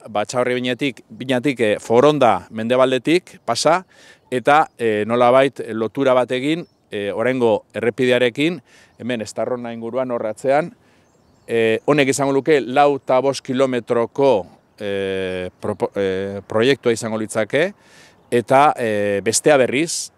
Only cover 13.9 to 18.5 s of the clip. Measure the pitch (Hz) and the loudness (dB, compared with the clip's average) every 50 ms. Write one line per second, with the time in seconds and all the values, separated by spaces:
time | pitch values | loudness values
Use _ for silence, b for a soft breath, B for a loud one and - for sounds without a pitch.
13.9 | 123 117 117 113 - - 139 135 120 98 87 - - _ _ _ _ - 107 101 | -2 -2 -2 -2 -2 0 2 4 2 2 0 -6 -14 _ _ _ _ -10 -8 -6
14.9 | 101 98 98 95 95 95 95 92 92 92 92 90 - _ - 101 104 - 120 - | -4 -4 -4 -4 -4 -4 -4 -4 -6 -6 -8 -10 -10 _ -8 -8 -6 -4 -6 -6
15.9 | - 101 98 95 92 92 98 98 98 101 98 - 107 110 113 131 139 - - 120 | -4 -2 -2 -2 -2 -4 -4 -6 -8 -10 -8 -4 0 2 2 2 2 2 2 -2
16.9 | 117 - 120 113 110 110 110 104 - 110 110 104 - 135 170 196 202 b b b | -2 -2 -2 -6 -6 -6 -6 -6 -4 -4 -4 -2 0 -2 -2 -2 -4 b b b
17.9 | b b b b b b b - 117 120 113 - | b b b b b b b -2 -2 0 2 4